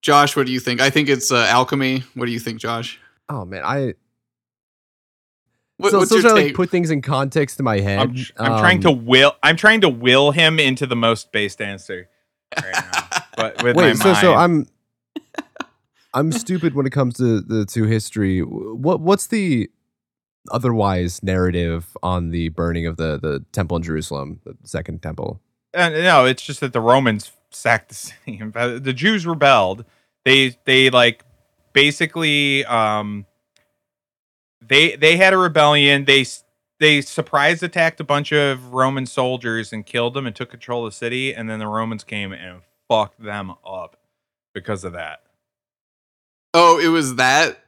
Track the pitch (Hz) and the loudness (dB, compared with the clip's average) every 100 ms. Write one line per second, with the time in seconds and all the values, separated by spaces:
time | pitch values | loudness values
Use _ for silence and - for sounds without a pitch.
0 | - 143 143 - 127 127 - 120 135 147 | 4 4 4 2 -2 -2 -4 0 2 2
1 | 147 135 - 123 110 120 127 139 131 131 | 0 0 2 2 4 2 2 -2 -2 -4
2 | 127 127 123 117 117 110 117 117 113 - | -8 -8 -6 -6 -8 -8 -8 -8 -8 -14
3 | _ _ _ 143 90 95 73 135 131 - | _ _ _ -12 -10 -10 -6 -4 -4 -8
4 | _ _ _ _ _ _ _ _ _ _ | _ _ _ _ _ _ _ _ _ _
5 | _ _ _ _ _ _ _ _ 196 202 | _ _ _ _ _ _ _ _ 2 2
6 | 185 220 226 214 147 143 175 180 170 151 | 4 4 6 6 2 0 -2 0 -2 -4
7 | 135 139 135 156 143 - 131 104 98 98 | -2 -4 -2 -2 -4 -2 -2 0 0 -2
8 | 131 123 123 - 113 113 107 180 170 131 | -2 -4 -12 -6 -2 2 2 4 2 0
9 | 113 127 143 - 147 165 208 220 190 120 | 4 6 6 4 0 4 4 4 2 2
10 | 123 131 143 147 160 160 139 131 131 120 | 2 4 4 4 2 4 0 0 -4 0
11 | 113 113 - 107 104 - 104 98 - 92 | 0 0 -4 -6 -6 -6 -10 -10 -14 -16
12 | 92 _ _ _ _ - 95 131 - - | -16 _ _ _ _ -10 -6 -8 -6 -8
13 | - - - - 110 - 120 147 165 - | -6 -10 -10 -8 -8 -2 0 4 4 4
14 | 196 175 185 139 175 160 139 _ _ _ | 2 4 4 4 4 2 -2 _ _ _
15 | _ - _ - - - - _ _ _ | _ -20 _ -14 -14 -18 -18 _ _ _
16 | _ 123 156 - - 180 160 139 131 139 | _ -4 -2 -4 -4 -2 -2 -2 -2 0
17 | 127 120 127 110 - 110 101 - 110 113 | -2 0 0 0 -2 -4 -2 -2 0 0
18 | - 110 98 92 85 - 101 113 135 180 | -4 -4 -2 0 -4 -8 -12 -6 -2 -2
19 | 160 196 - 226 190 127 104 _ _ _ | 0 0 0 -4 0 -2 -4 _ _ _
20 | _ _ _ _ - 123 127 113 101 92 | _ _ _ _ -8 -4 -2 0 0 0
21 | 87 - 98 95 90 87 85 85 82 - | -4 -6 -4 0 0 0 -4 -4 -10 -10
22 | 90 92 85 85 82 80 85 85 82 80 | -6 -4 -4 -4 -6 -4 -4 -2 -6 -6
23 | 80 73 80 69 - - 85 85 82 78 | -6 -4 -6 -6 -8 -6 -4 -4 -4 -8
24 | 76 71 69 82 - - - 82 82 82 | -8 -10 -12 -16 -20 -20 -12 -12 -10 -12
25 | 85 80 - - _ _ _ 175 175 156 | -12 -10 -12 -12 _ _ _ -2 -2 2
26 | 180 156 127 127 - 139 135 120 113 127 | 4 4 4 0 -6 -8 -4 0 4 4
27 | 131 107 - _ _ - 117 113 _ 107 | 4 -2 -6 _ _ -6 -2 -2 _ -20
28 | - - - 107 110 110 120 120 135 127 | -20 -18 -16 -14 -12 -6 -6 -4 -8 -2
29 | 180 214 165 165 139 127 92 98 - _ | -2 -2 -4 0 4 4 2 -4 -12 _
30 | _ _ - 135 131 120 - 131 131 123 | _ _ 2 4 4 -2 2 4 6 6
31 | 120 113 _ _ _ _ _ 139 143 143 | 4 2 _ _ _ _ _ 2 2 2
32 | 160 170 160 147 143 139 135 120 107 107 | -4 -2 -2 0 0 -2 -2 -2 0 -2
33 | 104 104 95 _ _ _ _ _ _ _ | -6 -10 -14 _ _ _ _ _ _ _
34 | _ _ _ _ _ _ 113 135 165 - | _ _ _ _ _ _ 0 4 4 4
35 | 156 170 190 190 180 156 147 147 143 143 | 2 6 4 4 2 4 4 6 4 4
36 | 139 139 127 - _ _ _ _ 156 147 | 4 2 2 -8 _ _ _ _ 2 2
37 | 139 - 156 147 147 170 175 180 165 - | -2 -8 -4 0 0 -2 -6 -2 -2 -2
38 | 160 143 143 151 143 135 127 127 131 135 | -4 -4 0 0 0 -4 -8 -2 -2 -2
39 | 127 - 127 127 120 113 107 110 104 123 | -6 -4 -4 -4 -6 -6 -6 -12 -8 -4
40 | 120 131 131 107 123 120 - 120 117 - | -4 -6 -10 -10 -14 -14 -10 -8 -8 -8
41 | 120 127 135 113 113 110 107 107 113 110 | -8 -6 -6 -8 -10 -8 -6 -6 -6 -8
42 | - 107 98 95 92 90 _ _ _ 113 | -12 -12 -10 -12 -18 -20 _ _ _ -2
43 | 104 _ 110 101 95 - - 95 82 _ | -2 _ -14 -12 -12 -16 -16 -14 -14 _
44 | _ _ _ _ _ - 90 101 90 87 | _ _ _ _ _ -16 -10 -10 -10 -12
45 | 78 78 _ _ _ _ _ _ _ _ | -14 -16 _ _ _ _ _ _ _ _
46 | _ _ _ _ _ 165 175 165 165 165 | _ _ _ _ _ 4 6 6 4 0
47 | 139 123 127 143 160 - | -2 0 2 4 2 -2